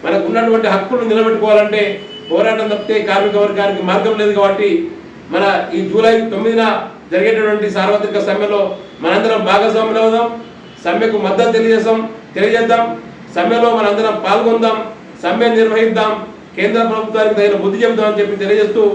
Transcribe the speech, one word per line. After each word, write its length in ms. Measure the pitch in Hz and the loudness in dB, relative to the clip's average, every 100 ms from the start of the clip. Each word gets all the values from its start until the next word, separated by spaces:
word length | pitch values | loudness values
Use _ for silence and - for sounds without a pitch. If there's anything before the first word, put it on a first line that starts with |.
| - | 0
మనకు 180 | 196 - | -2 0
ఉన్నటువంటి 380 | 226 226 226 214 | 0 2 2 2
హక్కులు 360 | 196 190 247 226 | 0 0 -2 0
నిలబెట్టుకోవాలంటే 680 | 220 226 220 214 214 208 214 202 - - - - | 2 2 2 4 4 4 0 -2 -4 -12 -16 -4
పోరాటం 360 | 170 220 220 214 | 0 2 0 -2
తప్పితే 240 | 202 - 214 202 | -4 -2 -2 0
కార్మిక 260 | 196 208 202 | 0 2 2
వర్గానికి 400 | 208 196 202 185 180 | 0 0 -2 0 0
మార్గం 280 | - 220 208 | 0 0 0
లేదు. 120 | 208 202 | 0 2
కాబట్టి 300 | 196 190 202 170 - - - - - | 2 2 0 0 -2 -10 -18 -20 -6
మన 100 | 175 196 190 - 180 | 0 0 0 -2 -4
ఈ 40 | 185 | -2
జూలై 240 | 220 220 226 226 | 2 4 4 0
తొమ్మిదిన 300 | 196 226 226 220 196 - - - | -2 0 2 0 -2 -6 -16 -4
జరిగేటటువంటి 560 | 180 214 214 214 208 208 190 | 0 2 2 0 0 -2 -2
సార్వత్రిక 420 | 190 208 208 202 - | 0 0 0 -2 -2
సమ్మెలో 500 | 202 208 202 190 - - - | -2 0 0 -2 -4 -14 -6
మనందరం 380 | 165 190 220 180 185 | 0 0 0 0 2
భాగస్వాములు 480 | 202 220 220 220 220 | 2 2 0 0 0
అవుదాం, 240 | 220 226 233 233 - - - - 170 | 2 2 -2 -6 -16 -20 -20 -8 -4
సమ్మెకు 320 | 196 226 214 196 | 0 0 0 0
మద్దతు 260 | 196 233 226 | 0 2 2
తెలియజేద్దాం, 520 | 226 220 220 220 220 - - 180 | 2 2 2 0 -2 -12 -12 -2
తెలియజేద్దాం, 480 | 214 226 226 226 233 - - - - - | 0 2 2 2 0 -6 -12 -20 -8 -2
సమ్మెలో 340 | 233 233 233 226 | 0 2 2 2
మనందరం 380 | 208 208 220 208 185 | 0 0 0 -2 0
పాల్గొందాం, 520 | 214 226 226 226 220 - - - - | 0 2 2 0 -2 -6 -14 -18 -8
సమ్మె 260 | 175 214 233 220 | -4 0 2 4
నిర్వహిద్దాం, 520 | 220 214 226 220 214 214 - - - - | 2 2 2 2 -2 -2 -8 -16 -14 -4
కేంద్ర 260 | 208 226 226 | -2 0 0
ప్రభుత్వానికి 440 | 220 214 220 214 208 | -2 -2 0 0 2
తగిన 220 | 202 196 | 2 2
బుద్ధి 200 | 196 214 | 0 0
చెబుదామని 360 | 233 220 214 208 | 0 2 0 0
చెప్పి 220 | 202 190 | -2 -2
తెలియజేస్తూ 400 | 196 214 208 220 208 | 0 2 2 2 2